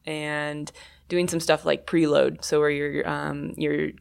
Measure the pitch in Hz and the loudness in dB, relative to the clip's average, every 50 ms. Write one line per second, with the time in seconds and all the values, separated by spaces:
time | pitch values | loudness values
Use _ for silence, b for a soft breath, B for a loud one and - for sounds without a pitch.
0 | _ 160 156 151 151 151 151 151 147 147 147 151 147 - b b b b b b | _ -10 -8 -6 -4 -4 -4 -4 -4 -4 -6 -8 -10 -12 b b b b b b
1 | b _ 175 175 175 170 170 165 165 - 156 151 - 160 147 147 - - - 165 | b _ 0 0 2 2 0 -2 2 2 2 2 4 0 0 0 -2 0 2 2
2 | 160 151 147 147 135 131 156 - - - 156 151 151 147 147 143 147 143 143 147 | 4 4 4 4 4 4 2 -2 -4 0 2 2 2 2 2 0 -2 -2 -4 -4
3 | - - 147 147 147 151 143 143 147 160 - - 156 147 147 147 156 156 - - | -2 -2 -4 -4 -4 -6 -6 -6 -8 -8 -6 -4 -2 0 0 0 -2 -4 -6 -8